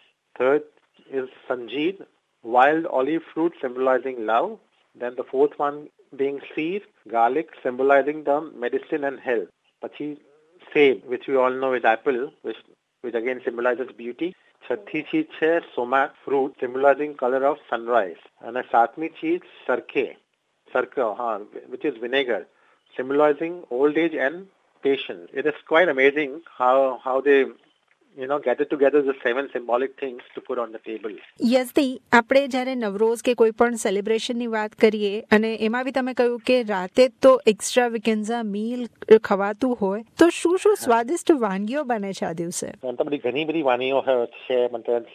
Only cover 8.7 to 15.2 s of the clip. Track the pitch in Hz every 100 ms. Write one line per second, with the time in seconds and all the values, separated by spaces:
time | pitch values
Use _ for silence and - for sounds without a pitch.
8.7 | 135 - 160 139 127 131 117 87 _ _
9.7 | _ 120 - 147 147 _ _ _ _ -
10.7 | 151 139 110 - 123 - 135 127 131 131
11.7 | 127 117 113 147 120 147 - 120 110 -
12.7 | _ _ _ 123 113 120 127 123 117 123
13.7 | 123 127 - 120 120 170 - _ _ -
14.7 | 123 - 156 147 160